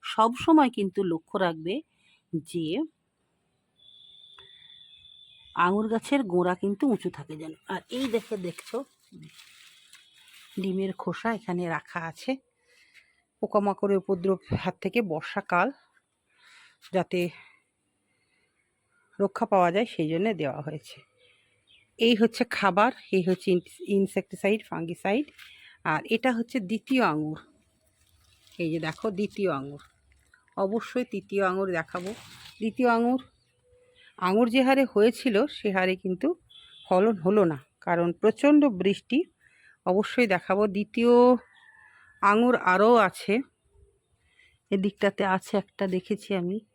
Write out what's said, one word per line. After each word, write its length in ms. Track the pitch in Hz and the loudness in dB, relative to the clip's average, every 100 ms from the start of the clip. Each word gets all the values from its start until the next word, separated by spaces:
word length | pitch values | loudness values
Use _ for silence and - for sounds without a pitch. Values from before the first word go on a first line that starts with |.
সব 260 | - - 226 247 | -8 2 2 2
সময় 260 | - 311 269 240 | 4 6 6 2
কিন্তু 240 | 196 180 190 | -4 -2 -2
লক্ষ্য 240 | 160 _ 208 180 | -4 _ -2 -2
রাখবে 280 | 160 160 240 - _ _ _ _ 165 139 | -2 -6 -8 -8 _ _ _ _ -10 -8
যে 140 | 175 156 196 311 _ _ _ _ _ _ _ _ _ _ _ - - - - - _ - - - _ - - _ _ _ - | -6 -4 -4 -6 _ _ _ _ _ _ _ _ _ _ _ -20 -20 -20 -20 -20 _ -20 -20 -20 _ -20 -20 _ _ _ 0
আঙুর 300 | 175 202 214 | 2 2 0
গাছের 280 | 226 - 285 220 | -4 0 -2 2
গোড়া 220 | 180 175 180 | 2 2 0
কিন্তু 220 | 196 202 285 | -2 0 0
উঁচু 160 | 208 185 - | 0 -4 -10
থাকে 180 | 139 151 | -14 -14
যেন। 120 | 160 - _ | -14 -16 _
আর 80 | 175 _ 247 | -12 _ -6
এই 100 | 269 | -2
দেখে 200 | 220 - 208 180 | -4 -4 -8 -8
দেখছো 300 | 160 - 233 277 _ _ 180 156 - - - - _ _ - _ _ - - - - | -12 -10 -10 -10 _ _ -20 -20 -20 -20 -20 -20 _ _ -20 _ _ -20 -20 -16 -8
ডিমের 320 | 190 185 190 180 | -4 -4 -4 -6
খোসা 260 | - 170 226 220 | -8 -4 -4 -6
এখানে 240 | - 180 175 156 | -6 -6 -4 -6
রাখা 240 | - 175 165 | -8 -10 -10
আছে, 220 | - - 262 _ _ _ _ _ _ _ _ _ _ | -12 -8 -8 _ _ _ _ _ _ _ _ _ _
পোকামাকড়ের 580 | 214 208 202 190 202 196 | -2 0 0 -2 0 0
উপদ্রব 360 | - 190 185 185 - 208 | 0 -4 0 -2 -2 -4
হাত 120 | - - | -4 -6
থেকে 140 | 190 240 208 | -4 -2 -2
বর্ষাকাল 560 | 151 - - - 175 208 285 _ _ _ _ _ _ _ - - _ - | -6 -6 -10 -2 0 0 -2 _ _ _ _ _ _ _ -20 -20 _ -6
যাতে 260 | 185 170 180 175 - - _ _ _ _ _ _ _ _ _ _ _ _ _ _ _ _ _ | -4 -2 -2 -4 -6 -20 _ _ _ _ _ _ _ _ _ _ _ _ _ _ _ _ _
রক্ষা 280 | 196 - 226 | -4 -2 0
পাওয়া 180 | 196 175 | 4 4
যায় 140 | 180 233 | 2 -4
সেই 140 | - 156 | -4 -4
জন্য 140 | 165 208 185 | -2 -2 -2
দেওয়া 200 | 147 147 147 | -6 -6 -10
হয়েছে। 300 | 151 - - _ _ _ _ _ _ _ _ _ - | -12 -16 -20 _ _ _ _ _ _ _ _ _ 0
এই 160 | 233 233 | 2 4
হচ্ছে 220 | 220 - 240 - | 2 0 -4 0
খাবার, 340 | 202 180 226 - - 190 | 0 4 2 0 -4 -2
এই 60 | 180 | 0
হচ্ছে 200 | 185 - 180 | -2 0 -2
ইনস-, 280 | - - - 196 | -2 -18 -2 0
ইনসেক্টিসাইড, 640 | 190 - 190 190 202 220 - | 0 -4 -8 -4 -2 -2 -4
ফাঙ্গিসাইড। 560 | 165 165 170 190 214 302 - - - - _ - | -10 -10 -8 -4 -4 -4 -12 -20 -20 -20 _ -4
আর 80 | 156 - | -4 -2
এটা 160 | 226 262 233 | -2 0 -2
হচ্ছে 200 | 233 262 185 | -4 -6 -6
দ্বিতীয় 320 | 214 - 262 208 | -8 -2 0 2
আঙুর। 260 | 151 151 156 - _ _ _ _ _ _ _ _ _ _ - | 0 -4 -8 -14 _ _ _ _ _ _ _ _ _ _ -8
এই 60 | 165 | -6
যে 60 | 160 156 | -4 -6
দেখো 200 | 160 220 185 | -6 -8 -4
দ্বিতীয় 320 | 208 - 190 139 | -6 -2 -4 -4
আঙুর, 240 | 139 147 - _ _ _ _ _ _ - | -8 -16 -20 _ _ _ _ _ _ -4
অবশ্যই 420 | 196 220 - 247 247 | -2 -2 -4 -6 -6
তৃতীয় 300 | 202 - 196 190 | -8 -6 -2 0
আঙুর 180 | 190 196 175 | 0 -2 -2
দেখাবো। 320 | 160 180 180 233 - - - - | -4 -8 -8 -12 -18 -20 -20 -8
দ্বিতীয় 280 | 220 202 247 226 | -8 0 2 4
আঙুর, 240 | 240 262 - _ _ _ _ _ _ _ - - | 2 0 -4 _ _ _ _ _ _ _ -20 -4
আঙুর 280 | 180 202 240 | 0 2 2
যে 60 | 240 254 | 2 4
হারে 180 | 269 262 | 2 2
হয়েছিল 440 | - 214 240 262 202 285 - | 4 2 2 -2 0 -2 -4
সে 100 | 214 190 | -4 0
হারে 180 | 185 190 | 0 -2
কিন্তু 240 | 190 180 294 349 _ - - - - | -4 -4 -4 -4 _ -20 -20 -20 0
ফলন 280 | 185 214 208 | 2 2 2
হলো 180 | 165 208 180 | 2 4 2
না, 60 | 143 _ _ - | 0 _ _ -2
কারণ 220 | 170 170 170 | 0 0 2
প্রচণ্ড 420 | 214 214 285 294 285 185 | 0 2 6 6 4 2
বৃষ্টি। 380 | 190 202 _ 254 370 _ _ _ _ _ - | 0 -2 _ -2 -2 _ _ _ _ _ -2
অবশ্যই 380 | 185 208 - 233 | 0 0 0 0
দেখাবো। 280 | 185 - 190 214 190 | 0 0 0 0 -2
দ্বিতীয় 360 | 208 - 233 240 247 247 - _ - - - _ _ _ | -6 0 4 6 6 4 0 _ -20 -20 -20 _ _ _
আঙুর 320 | 202 208 240 247 - | 2 4 4 2 2
আরও 180 | 185 214 240 196 | 4 6 6 4
আছে, 260 | - - 214 277 _ _ _ _ _ _ _ _ _ _ _ _ | -2 -4 -4 -4 _ _ _ _ _ _ _ _ _ _ _ _
এদিকটাতে 520 | 202 196 - 202 - 196 | -2 -2 0 -2 0 -2
আছে 180 | 190 - 208 | -2 -2 -4
একটা 220 | 190 - 196 | -6 -8 -4
দেখেছি 360 | 185 - 202 - 196 | -4 -4 -8 -4 -6
আমি। 180 | 175 208 _ | -4 -8 _